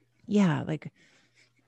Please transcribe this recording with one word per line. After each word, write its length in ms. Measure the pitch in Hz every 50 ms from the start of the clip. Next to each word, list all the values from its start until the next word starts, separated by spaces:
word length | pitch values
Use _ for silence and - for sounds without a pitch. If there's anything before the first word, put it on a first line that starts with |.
| _ _ _ _ _
Yeah, 380 | - 202 208 196 170 147 131 123
like, 300 | - 156 147 - 156 - _ _ _ _ _ _ _ _ _ _ _ _ _ _